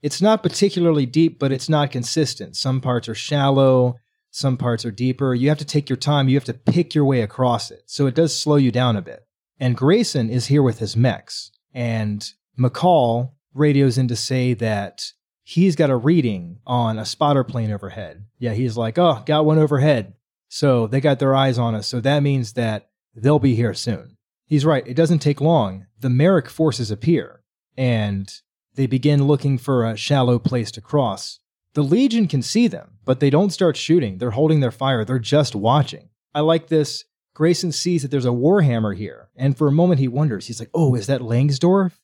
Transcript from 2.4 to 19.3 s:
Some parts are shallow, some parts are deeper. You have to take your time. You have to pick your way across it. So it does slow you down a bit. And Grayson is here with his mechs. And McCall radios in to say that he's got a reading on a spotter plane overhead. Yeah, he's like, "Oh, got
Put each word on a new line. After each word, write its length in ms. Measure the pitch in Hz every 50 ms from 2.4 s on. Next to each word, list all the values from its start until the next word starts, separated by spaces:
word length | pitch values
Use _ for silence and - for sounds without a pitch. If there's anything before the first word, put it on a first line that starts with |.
| - - -
Some 240 | - - 135 131 131
parts 300 | 131 131 123 120 113 -
are 60 | 113
shallow, 840 | - - - 147 143 139 139 139 135 135 131 131 127 123 123 123 123 _ _ _ _ _ _
some 280 | _ - - 139 127 123
parts 280 | 131 123 117 113 -
are 60 | 120
deeper. 420 | 101 107 123 131 127 127 139 131 127
You 160 | 120 127 143
have 80 | 151 147
to 60 | 147
take 240 | - - 151 143 -
your 80 | 135 120
time. 320 | - 147 147 143 135 131
You 60 | 131
have 100 | 139 -
to 80 | - 113
pick 400 | - _ - - 170 170 - -
your 120 | 156 147
way 160 | 135 139 123
across 500 | 113 101 - - 131 123 120 110 - -
it. 120 | - - _ _
So 180 | - - 139
it 100 | 139 123
does 220 | 147 165 156 - -
slow 200 | - 151 147 147
you 140 | 139 127
down 240 | 107 123 127 123 113
a 60 | 101
bit. 240 | 87 - 60 - _ _ _ _ _ _ _ _
And 180 | 135 123 123 -
Grayson 520 | 127 139 180 233 233 - - 151 113 110
is 180 | 120 127 117 -
here 160 | 135 147 139
with 160 | 127 110 -
his 180 | 110 104 - 110
mechs. 540 | 120 131 98 - - _ - - - - _ _ _ _ _
And 540 | 131 120 117 113 113 110 107 104 104 - - - _ _ _ _ -
McCall 720 | 127 123 - - - 180 180 156 127 117 117 117 123 131 _ _ _ _ _
radios 440 | 131 151 151 143 139 139 135 117 131
in 100 | 135 120
to 60 | 120
say 380 | 110 - - 135 127 123 127 123
that 580 | - 117 110 107 101 101 92 _ - - - _ _ _ _ _ _ _
he's 320 | - - 160 180 196 160
got 140 | 139 165 143
a 60 | 135
reading 640 | 123 113 147 170 175 139 117 104 92 87 85 87 - _
on 340 | - 123 123 120 113 110 110
a 60 | 110
spotter 380 | - - _ 156 147 147 139 127
plane 280 | 117 113 123 113 107
overhead. 540 | 107 98 - 95 - - 101 87 - - 104 - _ _
Yeah, 140 | 123 120 107
he's 220 | 107 131 123 110
like, 220 | 117 117 110 110 -
"Oh, 260 | 175 170 147 110 -
got 200 | -